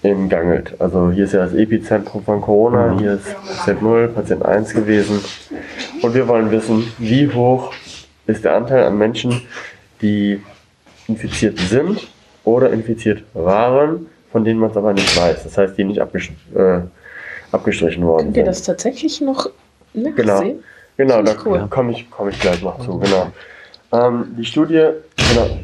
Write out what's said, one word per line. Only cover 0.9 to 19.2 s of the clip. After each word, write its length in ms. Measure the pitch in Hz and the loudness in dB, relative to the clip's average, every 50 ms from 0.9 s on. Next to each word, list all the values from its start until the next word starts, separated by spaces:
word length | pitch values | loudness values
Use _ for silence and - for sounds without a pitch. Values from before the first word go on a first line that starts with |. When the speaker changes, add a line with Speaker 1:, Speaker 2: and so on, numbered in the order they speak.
| 85 92 87 87 | 2 2 2 2
Speaker 1:
hier 140 | 87 95 98 | 4 2 0
ist 80 | 95 | 2
ja 80 | - 98 | 2 0
das 140 | 90 90 - | 0 2 2
Epizentrum 680 | - 110 107 110 104 - - 110 107 98 - - 107 101 | 0 2 2 0 -2 0 0 -2 -2 -2 -4 -10 -8 -2
von 160 | - 104 104 | -2 -2 -2
Corona, 520 | 101 - 104 101 110 120 120 120 117 117 - | 0 2 4 4 4 4 4 4 2 2 2
Speaker 2:
Mhm. 40 | 95 | 0
Speaker 1:
hier 120 | 104 104 101 | 0 0 -2
ist 200 | 98 - - - - - - - - | -2 -4 -10 -14 -12 -12 -12 -10 -4
Patient 240 | - - 98 90 | -2 -2 -2 0
null, 240 | 104 110 117 113 117 117 | 2 2 4 4 2 2
Patient 360 | 117 110 101 85 - 78 - | -2 -4 -2 -2 -2 0 2
eins 260 | - 92 104 110 110 | 2 2 2 0 0
gewesen. 480 | - 113 107 104 107 104 98 95 104 101 95 - - - - - - - - - - - - - - 330 | -2 -2 2 2 2 2 2 2 0 -2 -2 -6 -14 -14 -16 -14 -14 -14 -14 -14 -12 -12 -12 -12 -6 -2
Und 120 | - 117 117 | -2 0 2
wir 140 | 131 123 113 | 2 2 4
wollen 240 | 120 113 110 107 | 4 2 4 2
wissen, 380 | 107 110 110 113 113 110 117 117 - - | 2 0 2 2 0 0 0 -2 -8 -8
wie 300 | 120 107 117 135 147 139 | -2 0 2 2 2 2
hoch 440 | - 120 120 123 131 127 - - - - - - - - - _ _ _ _ - | 2 2 2 2 2 2 -2 -8 -14 -16 -18 -20 -20 -20 -20 _ _ _ _ -4
ist 160 | 110 107 - | -4 0 0
der 100 | 87 76 | 0 2
Anteil 300 | 104 120 127 135 127 95 | 2 0 2 2 2 4
an 120 | 64 98 | 4 2
Menschen, 460 | 104 104 113 123 - - 123 123 123 - - - - - - - - _ _ _ _ | 2 2 0 0 -2 -4 -2 -4 -4 -6 -12 -16 -16 -16 -16 -20 -20 _ _ _ _
die 400 | - 104 104 104 101 101 101 98 101 - - - _ _ _ _ _ - _ - - - | -2 0 0 2 0 0 -2 -4 -6 -16 -20 -20 _ _ _ _ _ -20 _ -20 -8 -6
infiziert 500 | 113 110 - 104 - - 120 107 90 - | -6 -6 -6 -8 -4 0 0 0 0 0
sind 480 | 90 90 107 127 151 180 214 220 - - - _ _ _ _ _ _ | -4 0 0 0 0 0 -4 -4 -6 -14 -20 _ _ _ _ _ _
oder 260 | 110 113 123 131 - | 0 2 4 4 2
infiziert 540 | - 113 110 117 113 113 - 110 104 - - _ _ | 2 0 -2 -4 -6 -2 0 -2 -2 -2 -6 _ _
waren, 720 | - 82 90 95 104 117 123 127 135 147 151 165 180 170 - _ _ _ _ | -4 0 2 2 2 2 4 4 4 2 2 0 -4 -8 -14 _ _ _ _
von 140 | - 120 110 | -2 0 2
denen 160 | 110 113 113 | 2 2 2
man's 160 | 110 107 107 | 0 0 0
aber 160 | 104 101 107 | 0 0 2
nicht 240 | 98 98 92 - - - | 2 2 0 2 2 2
weiß. 220 | 87 85 78 - | 2 2 0 0
Das 160 | - - - 101 | -6 -6 0 0
heißt, 180 | 98 95 95 | 0 0 0
die 60 | - | -4
nicht 180 | 101 98 104 - | -4 -2 -2 -2
abgest-, 300 | - - - 95 - - 76 - _ - - | -4 -4 -4 -8 -8 -8 -14 -20 _ -6 0
äh, 240 | - 95 92 90 87 87 87 _ _ - - - - - - - - - - | 2 2 4 2 2 -2 -6 _ _ -20 -20 -20 -18 -18 -16 -18 -18 -12 -6
abgestrichen 540 | - - - 110 95 - 85 82 85 87 85 | -6 -2 -2 -2 -2 0 -2 -2 0 0 0
worden 220 | 85 80 80 78 | 2 2 2 2
Speaker 3:
Könnt 100 | - 208 | 2 0
ihr 80 | 240 - | 2 2
Speaker 1:
sind. 40 | 185 | 0
Speaker 3:
das 100 | 180 - | 0 -4
tatsächlich 580 | - - 175 - - 240 269 - 311 311 - - | -4 -6 -6 -2 -4 -4 -4 -2 -6 -6 -4 -2